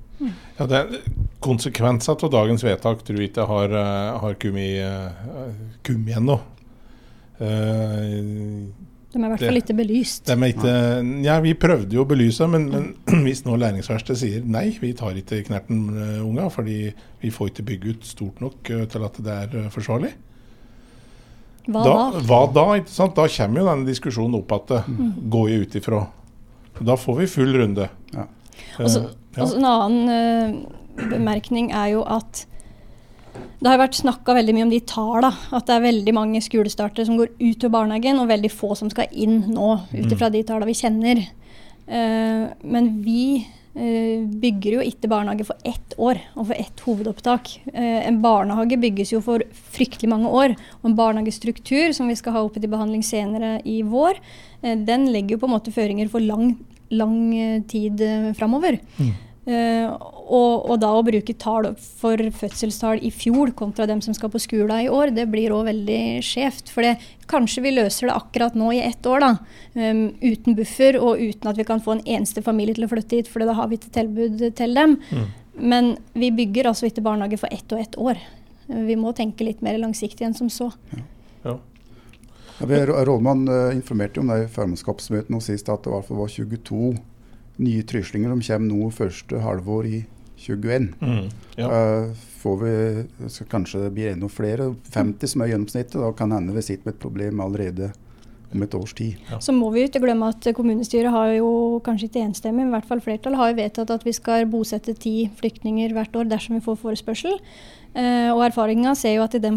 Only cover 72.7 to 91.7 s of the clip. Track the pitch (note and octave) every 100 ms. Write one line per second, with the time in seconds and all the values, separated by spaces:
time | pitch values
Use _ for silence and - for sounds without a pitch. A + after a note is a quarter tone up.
72.7 | A3 A3+ A3+ G#3+ A#3+ A3+ A3+ A3+ A3 A3+
73.7 | A3+ - A#3+ A3 G#3+ A#3 G#3+ A#3 A3+ A#3+
74.7 | B3 D#4 C#4+ - C#3 G#2 - - - A#3+
75.7 | B3 A#3+ - - A#3 B3 A#3 A3 G#3 B3+
76.7 | G#3+ A#3 A3+ A3 G#3+ G3+ G#3 - - -
77.7 | A3+ G#3+ - B3 G3+ - - - - -
78.7 | A#3 A3 A3+ A3 A#3+ A3 G#3 A3+ A3 A3
79.7 | G#3+ A3+ A3 G#3 - A3+ A3+ A#3+ - A#3+
80.7 | - - - - - - - - B2+ -
81.7 | - - - - - - - - - B2
82.7 | C#3+ C#3 D3+ C3+ B2 B2 C3+ C3 B2+ B2+
83.7 | B2+ B2+ A2 G2+ - C3+ A2 A2+ A2+ G2+
84.7 | E2+ - G2+ - G#2+ A2 A#2 A2 G#2 -
85.7 | G#2 - G2+ G2 G#2+ G#2+ - G#2+ A2+ -
86.7 | A2 A#2+ A#2 - - - - - - B2+
87.7 | A2+ A2 A#2+ - G#2 A#2 B2 A#2 A2 A2
88.7 | G#2 A2 A2+ G2+ F2 - A#2+ A2 F#2 F#2
89.7 | A2 A2+ A2 A2+ - - - - G#2 A2
90.7 | B2+ G#2+ E2 C#3 A#2 F#2+ - - - A#2+